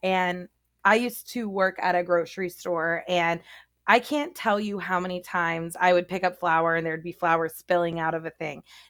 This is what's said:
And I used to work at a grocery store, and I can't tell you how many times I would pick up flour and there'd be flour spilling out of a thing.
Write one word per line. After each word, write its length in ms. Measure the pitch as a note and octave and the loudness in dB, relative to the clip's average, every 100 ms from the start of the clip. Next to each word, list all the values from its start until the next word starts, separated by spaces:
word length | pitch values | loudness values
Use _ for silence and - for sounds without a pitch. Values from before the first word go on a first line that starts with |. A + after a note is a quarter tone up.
And 440 | F#3 F#3 F3+ F3+ - _ _ _ G3 | 0 0 0 -2 -10 _ _ _ 2
I 100 | A3+ | 4
used 340 | A#3+ A#3+ - | 2 -6 -10
to 180 | B3 G#3+ | -8 -4
work 280 | G3 F#3+ F#3 | 0 0 0
at 140 | F3+ F3 | 0 0
a 80 | |
grocery 460 | F3 F3 E3 - F3+ | 2 0 0 -6 -8
store, 540 | - F3+ E3+ E3 E3+ - | -6 -4 -2 0 -2 0
and 320 | F3 E3+ E3+ - - - _ - | 0 2 -2 -6 -20 -20 _ 4
I 120 | A#3+ | 4
can't 360 | A#3+ D4 D#4 - | 4 -4 -4 -4
tell 240 | A3+ G#3 | 0 0
you 180 | G#3+ G3+ | -2 -6
how 200 | F3 F#3 | -2 -2
many 200 | F#3 F3+ | -2 -6
times 540 | - F3+ E3+ E3 E3 - | -4 -2 0 -2 -6 2
I 140 | F3+ | 4
would 140 | F3+ F3 | 4 2
pick 160 | F#3 | -2
up 160 | F#3 F3+ | -2 0
flour 360 | F3 E3 E3 E3 | 0 2 2 0
and 100 | E3 | -2
there'd 160 | D#3+ | -6
be 80 | E3+ | -8
flour 380 | - E3+ E3 D#3+ | -4 0 2 0
spilling 500 | - - F3 E3+ E3 | -6 0 2 2 0
out 140 | D#3+ | -2
of 100 | D#3+ D#3+ | -4 -6
a 40 | |
thing. 340 | - D#3 C#3+ - - | -10 -10 -10 -16 -20